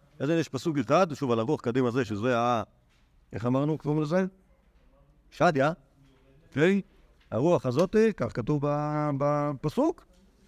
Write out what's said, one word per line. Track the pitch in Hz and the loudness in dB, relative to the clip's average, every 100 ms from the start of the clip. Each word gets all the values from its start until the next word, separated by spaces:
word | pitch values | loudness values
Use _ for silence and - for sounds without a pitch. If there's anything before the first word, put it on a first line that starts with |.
| _ - | _ -6
אז | 135 | -2
הנה | 165 | 0
יש | 151 | -2
פסוק | 131 170 143 | -4 -4 -2
אחד, | 110 156 190 | 2 2 2
שוב | 135 135 | -2 -2
על | 117 | 0
הרוח | 113 151 | 0 -2
קדים | 123 123 123 | -2 0 0
הזה, | 120 107 | 0 -2
שזה | 101 123 117 | -2 -2 0
ה-, | 120 117 101 _ _ _ _ _ - | 0 -2 -4 _ _ _ _ _ -14
איך | 101 120 | -6 -2
אמרנו? | 131 147 151 | 0 0 -2
קוראים | 147 151 | -2 -2
לזה? | 147 180 190 - _ _ _ _ _ _ _ _ _ | 0 0 -2 -6 _ _ _ _ _ _ _ _ _
שדיה. | - 170 135 143 170 _ _ _ _ _ - - | 0 2 2 0 -2 _ _ _ _ _ -20 -8
אוקיי? | 131 170 196 - _ _ _ - | 2 2 2 -2 _ _ _ -8
הרוח | 107 160 160 127 | -2 2 2 0
הזאת, | 123 190 220 220 - | 0 2 2 2 0
כך | 120 - | -4 -4
כתוב | 110 147 143 | -2 -2 0
ב-, | 147 147 151 151 139 | -2 -2 -2 -2 0
בפסוק, | 143 147 147 143 143 - 311 339 - _ _ _ | 0 0 -2 -4 -4 0 0 -2 -12 _ _ _